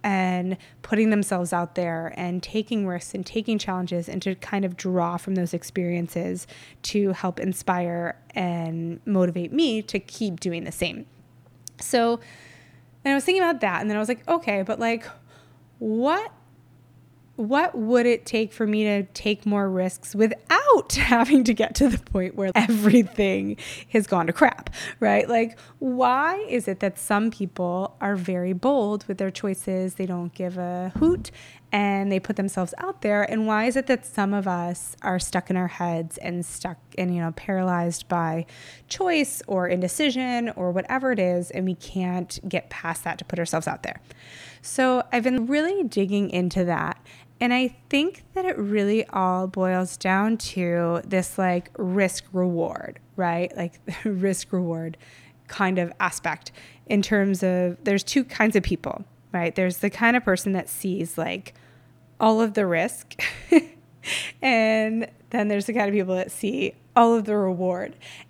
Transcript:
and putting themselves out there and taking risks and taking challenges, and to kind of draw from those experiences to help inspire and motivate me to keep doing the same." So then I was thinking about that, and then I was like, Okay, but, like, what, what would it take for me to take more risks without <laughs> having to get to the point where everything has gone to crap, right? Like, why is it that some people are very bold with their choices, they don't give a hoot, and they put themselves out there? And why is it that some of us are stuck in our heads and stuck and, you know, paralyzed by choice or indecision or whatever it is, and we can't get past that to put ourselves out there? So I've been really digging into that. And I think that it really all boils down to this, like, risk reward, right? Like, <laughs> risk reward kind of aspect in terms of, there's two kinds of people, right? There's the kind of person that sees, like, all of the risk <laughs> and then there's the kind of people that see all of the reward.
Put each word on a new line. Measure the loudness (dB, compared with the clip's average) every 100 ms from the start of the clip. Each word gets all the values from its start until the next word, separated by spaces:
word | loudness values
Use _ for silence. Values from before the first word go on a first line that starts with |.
and | -2 0 0 0 -2 -6 -10 -16
putting | -2 2 4
themselves | 4 2 -2 0
out | -2 -2
there | -2 -2 -2 -6 -6
and | -4 -4
taking | -4 -4 -2 -2 -2
risks | -4 -6
and | -8 -6
taking | -4 0 -2
challenges, | 0 -4 -2 -4 -4
and | -4
to | -4 -4
kind | -4 -2
of | -2 -4
draw | -2 0 0 -2
from | -2
those | -2 0
experiences | -4 -6 -4 -2 -2 -2 -4 -4 -6 -10 -20 -20 -14
to | -4 0 0
help | 0 -4 -2
inspire | -4 -4 -2 -2 -2 -2 -4 -8 -10
and | -4 -2 -2 -4 -4 -6 -6
motivate | 0 2 2 0 -2
me | 0 2 0
to | -2 -6
keep | -6 -6 -4 -4
doing | -4 -4
the | -6
same." | -4 -6 -6 -14 -20 -20 -20 -20 -20 -20 -14
So | 0 2 2 0 -6 -20 -20 -20 -20 -20 _ -6
then | 0
I |
was | 0
thinking | 2 2
about | 2 2
that, | 0 0
and | -2
then | -2
I |
was | -2
like, | -2 0
Okay, | -2 0 -2
but, | -2 -2
like, | -2 -2 -6 -20 -20 -20 -20 -20 _ -8
what, | -2 0 2 0 -2 -12 _ -20 -20 -20 -20 -20 -20 _ _ -6
what | 0 2 0
would | -2 2 4 4
it | 2 0
take | -2 -2
for | -2 0
me | 2
to | 2 0 -2
take | -4 -2 -2 0
more | 0 0
risks | 0 -2 -4 -4
without | 2 2 2 2 4 6 6 4
<laughs> |
having | 0 4 6 8 6
to | 6
get | 2 2
to | 4 4
the | 4
point | -2 -2 -2
where | -2 0
everything | 4 4 4 8 8 6 2 0 0 -2 -6 -10 -14 0
has | 0 2
gone | 0 2
to |
crap, | 4 4 4 -8 -10 -10 0
right? | 4 4 4
Like, | 2 0 -4 -18 -6
why | -2 2 2 4 2 -2 -2
is | -2 -2
it | -2
that | -2 -2
some | -2 0 0
people | -2 -6 -4 -2 -2 -4 -4
are | -2 -2
very | -2 -2 -2
bold | 0 2 2 2 -2 -4
with | -4
their | -4
choices, | -4 -4 -4 -4 -2 -2
they | -4 -6
don't | -4 -6
give | -6 -8 -6
a | -6 -6 -4 0
hoot, | 2 2 -4 -16 -20 -20 -4
and | 0 2 2 0
they | 0
put | -2 -2
themselves | -2 -2 -4 -4
out | -8 -4
there? | 0 2
And | 2 0 0
why | 2
is | 2 0
it | 2
that | 0
some | -2 -2 0
of | 2 0
us | -2 -2 -6 -10 -8
are | -2 -2
stuck | 0 -2 0
in | 0
our | -2
heads | -2 -2 -2 -4 -8
and | -6 -6
stuck | -6 -8 -10 -10 -12 -4
and, | -2
you | 0
know, | -2
paralyzed | -4 -4 0 2 2 0 -4 -2
by | 0 0 -2 -6 -12 -20 -18 -10
choice | -2 0 2 0 -4 -4
or | -2 0
indecision | 0 0 0 0 0 -2 -2 -4
or | -4 -2
whatever | -2 -2 -2 0
it | 2
is, | 2 0 -2
and | -4
we | -2 -4
can't | -6 -4 -2 -2 -6 -8 -6
get | -6 -6
past | -8 -6 -6
that | -6 -8
to |
put | -6 -4
ourselves | -2 -2 -4
out | -6
there? | -8 -10 -14 -20 -20 -20 -20 -18
So | -8 0 2 2 0
I've | 0
been | 0 0 0
really | 0 0 0
digging | -2 0 0 0 0
into | 0 0 0
that. | 0 0 -2 -6 -14 -20 -16 -4
And | 0
I | 2 0 -4 -2
think | 0 0 -4 -8
that | -4
it | -2 -2
really | 0 2 2 2 0
all | 0 0 0 -2
boils | 0 0 0 -2 -2
down | 0 2 2 0
to | -4 -2 0 0 0 -2
this, | 0 0 0 0
like, | 2 0 -2 -6
risk | -2 2 2 0 -6
reward, | 0 0 0 -2 -4 -10 -16 -12 -4
right? | 0 0 -2 -4
Like, | -8 -8 -12
<laughs> | -6
risk | -4 0 0 -2 -4
reward | -4 -2 -4 -6 -10 -18 -20 -20 _ -10
kind | -2 0 0
of | -2 -2
aspect | -4 -2 -6 -6 -10 -20 -20 -16 -2
in | 0
terms | 2 2 2 2
of, | 2 2 0 0
there's | 0 0
two | 2 0
kinds | 0 2 4
of | 4
people, | 2 -2 -4 -8 -12 _ _
right? | -2 -2
There's | 0 0 0
the | -4
kind | 2 2 4
of |
person | 2 2 2
that | -2 -2
sees, | -6 -4 -2 -4 -4
like, | -4 -6 -10 -20 -20 -20 -20 -20 _ 2
all | 4 4
of | 2
the | 2
risk | 2 2 0 -4 -14 -8 -6 -4 6
<laughs> | 6 6 -10 -20 -14 -8 -6 -8 -4
and | 2 4 4 4 2 -2 -4 -10 -4
then | -2 0
there's | 0 0
the |
kind | 0 2
of |
people | 2 2
that | 0 -2
see | -4 -4 -2 -4 -6 _
all | 4 6
of | 4
the | 2 0
reward. | 0 0 -2 -2 -6 -12 -20 -20